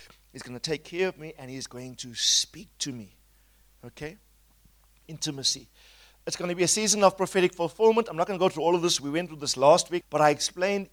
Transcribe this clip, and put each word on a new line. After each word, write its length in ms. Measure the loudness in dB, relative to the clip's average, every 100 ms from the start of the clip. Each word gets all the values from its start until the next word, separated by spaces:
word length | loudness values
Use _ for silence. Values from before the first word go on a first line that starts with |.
| -20 -20 _
He's 100 | -20
gonna 180 | -14 -10
take 240 | -6 -6
care 240 | -6 -4 -4
of 100 | -4
me 160 | -16 -16
and 120 | -14
he's 160 | -12 -12
going 300 | -14 -14 -14
to 180 | -14
speak 540 | -4 0 0 -2 -10 -20 _
to 140 | -10
me. 240 | -10 -12 _ _ _ _ _ _ _
Okay? 320 | -20 -16 -16 -16 _ _ _ _ _ _ _ _ -18
Intimacy. 640 | -10 -8 -6 -6 -6 -10 _ -20 -20 -20 _ -12
It's 100 | -8
gonna 180 | -6
be 80 | 0
a 60 | 2
season 360 | 2 2 4
of 120 | 4 4
prophetic 360 | -2 2 0
fulfillment. 560 | 0 -6 2 4 4 0
I'm 80 | -2
not 100 | -2
gonna 120 | 2
go 100 | 2
through 140 | 2
all 120 | 2
of 80 | 2
this. 180 | 2 -2
We 100 | -2
went 180 | -4 -4
through 100 | -8
this 180 | -6 4
last 340 | 6 6 4
week, 140 | -6 -4
but 120 | 4
I 100 | 4
explained 580 | 4 -4 -2 -2 -2 -4